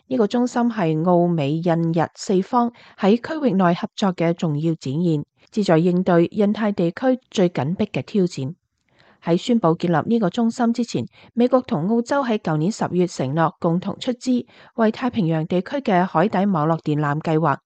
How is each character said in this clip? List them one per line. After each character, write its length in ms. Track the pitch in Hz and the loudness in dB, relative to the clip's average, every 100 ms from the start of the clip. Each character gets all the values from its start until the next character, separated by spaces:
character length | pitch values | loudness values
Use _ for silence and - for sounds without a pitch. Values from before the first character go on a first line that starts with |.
| - | -6
呢 80 | 254 | -2
個 100 | 208 | 0
中 180 | 240 | 0
心 180 | 247 247 | -2 0
係 440 | 240 214 165 156 180 | -2 0 0 0 2
澳 220 | 170 175 | 2 2
美 240 | 170 139 | 0 0
印 400 | 160 175 165 165 | 0 0 0 0
日 160 | 170 147 - | 0 -2 -4
四 260 | - 190 | -2 -2
方 300 | 190 247 240 - - - | 0 0 -2 -4 -20 -2
喺 140 | 190 233 | 2 2
區 240 | - 320 262 | 0 -2 0
域 60 | |
內 200 | 190 175 | 2 2
合 140 | 175 - | 2 -4
作 180 | - 196 | -4 -2
嘅 200 | 180 165 | 0 -2
重 240 | 170 165 147 | 0 -2 -2
要 160 | 165 | -2
展 180 | 160 131 | -2 -4
現， 320 | 147 180 151 - _ _ | -2 0 0 -4 _ _
旨 100 | 220 | -4
在 160 | 202 160 | 2 4
應 240 | 180 175 | 4 2
對 240 | 185 170 170 | 2 4 2
印 200 | - 202 | 0 0
太 200 | 214 214 | 0 -2
地 180 | 208 170 | 0 -2
區 300 | - 262 254 _ | 0 -2 -2 _
最 180 | - 175 | 0 0
緊 260 | 156 135 190 | 0 -4 -2
迫 100 | 214 | -4
嘅 160 | 135 | -4
挑 220 | - 208 | -4 0
戰。 280 | 175 - 135 - _ _ _ _ _ _ | 0 -2 -10 -10 _ _ _ _ _ _
喺 140 | - 175 | -2 0
宣 240 | - 233 | 2 2
布 140 | 165 165 | 2 0
建 160 | 175 | 0
立 40 | 156 - | 0 0
呢 120 | 233 | 0
個 120 | 185 | 0
中 200 | - 226 | 0 -2
心 220 | 233 233 | 0 -2
之 100 | 233 | -2
前， 200 | 233 147 113 _ - | -4 -4 -6 _ -8
美 120 | 233 240 | 0 2
國 140 | 254 | 2
同 280 | - 180 180 | 0 -2 0
澳 140 | 233 | -2
洲 220 | 233 285 | 0 -2
喺 140 | 240 214 | -2 -2
舊 180 | 180 156 | -2 0
年 160 | 170 | -2
十 120 | - 165 | -2 -2
月 160 | 175 170 | 0 -2
承 260 | - 131 | -2 -4
諾 200 | 160 160 - | 0 0 0
共 180 | 170 175 | -2 -2
同 180 | 185 - | -4 -8
出 120 | - | -6
資， 320 | 240 254 247 - - - | -6 -2 -2 -4 -16 -12
為 160 | - 220 | 0 0
太 180 | - 254 | 0 -4
平 200 | 233 160 | -2 0
洋 180 | 160 160 | 0 -2
地 140 | 180 | -2
區 160 | - 285 | -2 -4
嘅 280 | 262 180 | 0 2
海 220 | 185 160 214 | 2 2 2
底 180 | 190 | 2
網 220 | 202 170 156 | 0 2 0
絡 140 | 165 | 0
電 180 | 156 147 | -2 -2
纜 220 | 147 147 | 0 -2
計 180 | 160 156 | 0 0
劃 200 | 160 135 | 0 -2